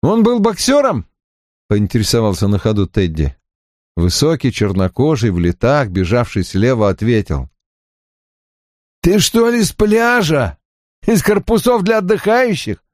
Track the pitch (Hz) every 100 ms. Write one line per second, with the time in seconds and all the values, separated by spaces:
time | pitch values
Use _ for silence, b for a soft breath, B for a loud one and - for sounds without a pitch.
0 | 143 220 220 240 220 196 - 285 269 156
1 | - _ _ _ _ _ _ 104 104 117
2 | 101 120 110 92 101 101 110 104 95 -
3 | 92 78 71 - _ _ _ _ _ -
4 | 87 - 147 165 131 - 104 95 92 -
5 | 143 147 113 87 85 - 117 147 120 90
6 | 87 120 120 - 90 98 117 123 104 92
7 | 110 113 98 73 64 _ _ _ _ _
8 | _ _ _ _ _ _ _ _ _ _
9 | 170 202 - 226 233 240 202 - 214 220
10 | 233 247 165 151 104 - _ _ _ _
11 | - 214 202 202 - 220 240 240 185 220
12 | 185 214 202 233 254 165 - 98 _